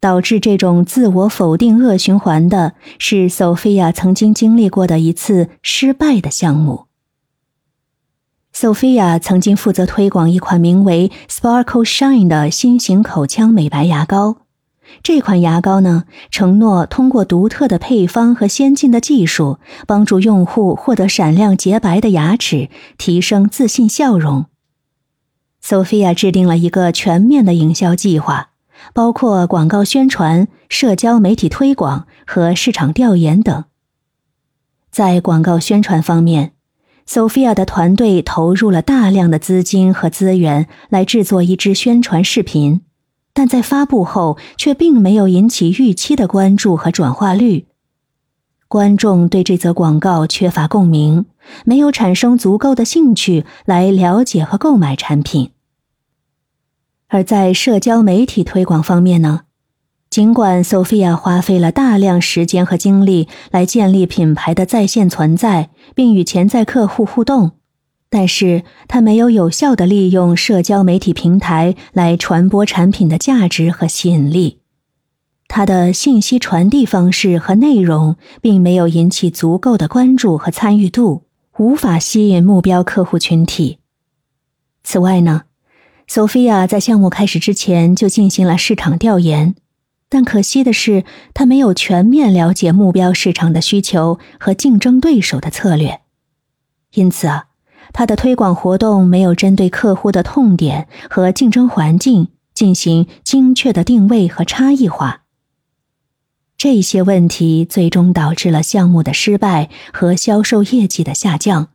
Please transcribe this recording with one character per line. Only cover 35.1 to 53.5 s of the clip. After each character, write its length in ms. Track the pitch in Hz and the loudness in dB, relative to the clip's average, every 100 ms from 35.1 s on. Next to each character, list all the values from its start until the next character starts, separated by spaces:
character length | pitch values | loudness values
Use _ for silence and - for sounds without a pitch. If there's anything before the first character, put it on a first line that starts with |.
| 180 | 0
广 180 | 175 160 | 0 0
告 180 | 160 175 | 2 0
宣 220 | - 208 | 0 0
传 220 | 208 170 | 0 -2
方 200 | 160 170 | 0 0
面， 300 | 170 160 151 _ _ _ _ _ - | 2 0 -2 _ _ _ _ _ -8
Sophia 460 | - 226 269 262 | -2 0 0 0
的 100 | 196 | 0
团 300 | 190 - 170 196 | -2 -2 0 2
队 240 | 233 185 | 2 0
投 340 | - - 165 | -2 -4 -2
入 160 | 185 226 | 0 0
了 120 | 175 | 0
大 260 | 156 269 208 | 0 0 2
量 220 | 190 175 | 2 2
的 80 | 156 | 0
资 240 | - 185 | -2 -2
金 320 | 180 196 185 | 0 0 0
和 160 | 185 165 | 0 -4
资 260 | - 190 185 | -2 -2 0
源 300 | 165 147 156 - _ | 0 0 -4 -8 _
来 140 | 196 | -2
制 200 | 190 233 | 0 -2
作 180 | 196 190 | 0 0
一 140 | 175 185 | 0 0
支 180 | 202 | -2
宣 280 | 196 - 233 | -2 0 0
传 220 | 240 165 | 0 0
视 180 | - - | -2 -2
频， 400 | 190 151 147 165 _ _ _ _ _ | -4 -2 0 0 _ _ _ _ _
但 140 | - 269 | -2 0
在 160 | 254 | 0
发 240 | 233 277 285 | -2 -2 0
布 180 | 247 | -2
后 320 | 175 214 170 147 - - | -2 -2 -2 -4 -10 -6
却 180 | - | -4
并 260 | 277 330 269 | 0 2 4
没 140 | 190 | 4
有 140 | 214 196 | 2 2
引 200 | 180 220 | 2 2
起 220 | - 165 | 0 -2
预 240 | 190 262 | 0 0
期 220 | 180 - 294 | 0 -4 -2
的 100 | 196 | -2
关 300 | 196 190 202 | 0 2 2
注 200 | 214 165 | 0 -2
和 140 | 160 | -2
转 240 | - 147 | -2 -4
化 200 | 131 202 | -2 -2
率。 320 | 185 240 175 - _ _ _ _ _ _ _ _ _ _ | 0 0 0 -6 _ _ _ _ _ _ _ _ _ _
观 300 | 214 202 202 | -2 0 2
众 320 | 220 185 175 | 2 2 0
对 160 | 190 | 0
这 120 | 180 180 | 0 -2
则 160 | 175 | -2
广 280 | 170 170 156 | -2 0 0
告 260 | 190 175 156 | 0 -2 -2
缺 240 | - 185 | -2 -4
乏 160 | 180 156 | -2 -2
共 220 | 214 180 | 0 2
鸣， 380 | 156 151 156 202 _ _ - | 2 2 0 -2 _ _ -8
没 140 | - 254 | -2 2
有 140 | 294 | 2
产 220 | 277 214 | 0 -2
生 220 | 185 240 240 | 0 2 2
足 220 | 196 208 | 2 0
够 160 | 277 | 0
的 100 | 262 | 0
兴 300 | 233 339 302 | 0 2 2
趣 300 | 214 - 170 - | 2 0 -2 -2